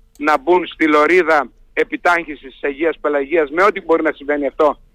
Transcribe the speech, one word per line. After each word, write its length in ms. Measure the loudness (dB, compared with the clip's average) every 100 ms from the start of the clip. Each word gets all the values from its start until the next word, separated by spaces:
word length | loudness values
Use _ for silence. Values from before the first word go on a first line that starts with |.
| _ -8
να 180 | -2 -2
μπουν 280 | 2 0 0
στη 200 | -4 2
λωρίδα 640 | 2 4 2 2 0 0 _ _
επιτάχυνσης 800 | -6 -4 -2 0 -2 -4 -14 -18
της 120 | -10
Αγίας 360 | -8 -4 -4 -4
Πελαγίας, 500 | -4 -4 -2 0 0
με 140 | 0
ό,τι 180 | 0 0
μπορεί 220 | 0 0
να 80 | 0
συμβαίνει 360 | -4 -4 -4 -4
αυτό, 320 | 0 0 0 _